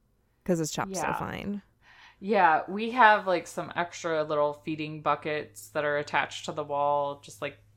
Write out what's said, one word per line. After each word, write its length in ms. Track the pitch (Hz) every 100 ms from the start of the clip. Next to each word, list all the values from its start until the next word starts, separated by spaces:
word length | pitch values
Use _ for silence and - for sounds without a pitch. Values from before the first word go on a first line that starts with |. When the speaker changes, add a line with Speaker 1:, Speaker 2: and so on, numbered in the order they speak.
| _ _ _ _
Speaker 1:
'cause 160 | - 170
it's 120 | 156
chopped 240 | - 190 185
so 60 |
Speaker 2:
Yeah. 100 | 147 -
Speaker 1:
fine. 440 | - - - 202 - _ _ - - -
Speaker 2:
Yeah, 440 | 196 214 170 156 -
we 220 | 196 226
have, 340 | 254 220 208 190
like, 200 | 175 -
some 260 | - 160 -
extra 480 | 175 - 170 160
little 300 | 151 151 147 147
feeding 360 | - 156 156 156
buckets 680 | 151 147 160 151 - - -
that 140 | 156
are 140 | 147 147
attached 480 | 147 151 139 - -
to 60 |
the 120 | 160
wall, 560 | 147 143 143 143 143 143
just, 200 | - -
like, 160 | 147 - _